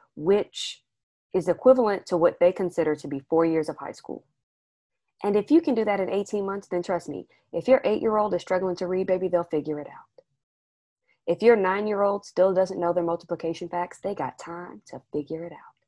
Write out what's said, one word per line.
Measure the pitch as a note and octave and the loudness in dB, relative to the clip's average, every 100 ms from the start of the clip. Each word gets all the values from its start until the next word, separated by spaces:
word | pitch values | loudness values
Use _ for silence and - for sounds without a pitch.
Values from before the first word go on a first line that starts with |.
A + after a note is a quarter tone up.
| _ | _
which | - D#3+ G3+ - - - - _ _ _ _ _ | -4 2 2 0 -8 -12 -12 _ _ _ _ _
is | F3+ E3 | -2 0
equivalent | E3 B3+ C4 G#3+ F#3+ - | 4 6 6 4 0 -2
to | F3 | 2
what | E3 - | 2 4
they | F3 | 2
consider | F#3 F3+ F3 D#3 | 4 -2 0 0
to | D3 D3 | -2 -6
be | C#3 | -8
four | - E3 | -2 2
years | E3 D#3+ D#3 | 2 0 -2
of | - | -8
high | C#3+ | -12
school. | - - - _ _ _ _ _ _ _ _ _ _ | -14 -14 -14 _ _ _ _ _ _ _ _ _ _
And | G#3 G#3 | 0 0
if | G#3 | 4
you | D#4+ | 4
can | D#4 | 4
do | A3+ | 0
that | G#3 G3 | 0 0
in | F#3 | 0
eighteen | G3 G3 G#3 | -2 -4 -4
months, | F#3+ G3 - | -4 -6 -4
then | F3+ | -4
trust | F3 F3 D3+ | -2 -4 -4
me, | - - _ _ | -12 -12 _ _
if | E3+ - | -2 4
your | C4 | 4
eight-year-old | - G#3+ A3+ G#3+ G#3 | 4 0 0 0 0
is | F3 | -2
struggling | - F#3 F#3 F3 | -2 -2 -2 -4
to | F3+ | -2
read, | F#3 F#3+ | -2 0
baby, | F#3 F#3 | 0 0
they'll | F3 | 0
figure | E3+ D#3 D3 D3 | 0 -4 -4 -8
it | C#3+ | -10
out. | - - _ _ _ _ _ _ _ _ _ _ _ - | -18 -20 _ _ _ _ _ _ _ _ _ _ _ -4
If | E3+ | 2
your | A3+ A3+ | 6 6
nine-year-old | F#3 G3 G#3+ G3+ G3+ G3+ | 4 0 -2 0 0 0
still | - - F#3+ | -4 2 2
doesn't | F#3 F#3 F3+ | 4 0 0
know | F3 | -2
their | F3 | -2
multiplication | E3+ E3+ - E3+ E3 E3 F3 | -2 -4 -6 -6 -6 -6 -6
facts, | F3 F3+ - | -6 -8 -8
they | F#3+ | -10
got | G3 C3+ - | -8 -8 -10
time | - E3+ F3 G#3 - | -14 -14 -14 -18 -16
to | C3 _ | -18 _
figure | D3+ C#3+ D#3+ | -8 -8 -10
it | E3+ | -12
out. | D#3+ - _ | -16 -20 _